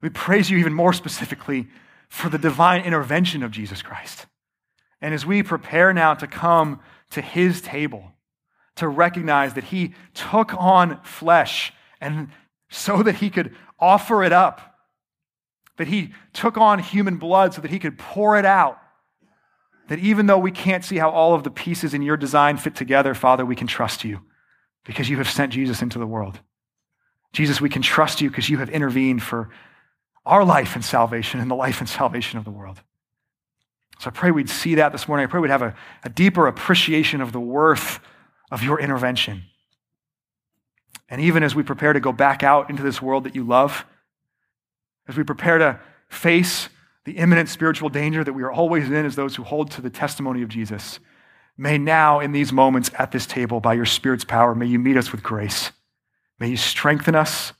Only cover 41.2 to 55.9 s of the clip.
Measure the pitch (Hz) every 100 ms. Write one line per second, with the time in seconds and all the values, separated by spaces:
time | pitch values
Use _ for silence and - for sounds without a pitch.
41.2 | 160 165 151 143 135 135 147 147 139 117
42.2 | 139 139 139 143 139 143 139 123 131 135
43.2 | 131 131 120 123 139 143 - _ _ _
44.2 | _ _ _ _ _ _ _ _ - 135
45.2 | 147 139 170 165 156 120 - _ _ -
46.2 | 170 170 180 - - _ _ _ - 170
47.2 | 170 170 160 - 160 151 151 139 147 156
48.2 | 147 135 131 127 165 170 139 147 151 139
49.2 | 139 131 113 147 147 - 127 117 147 -
50.2 | 135 123 117 113 107 104 - - _ _
51.2 | _ _ _ - 139 151 147 160 156 147
52.2 | 143 143 139 131 135 131 123 - 131 131
53.2 | - - 120 120 117 117 117 - 135 123
54.2 | - 117 120 113 120 120 123 131 123 110
55.2 | 101 110 104 - - _ _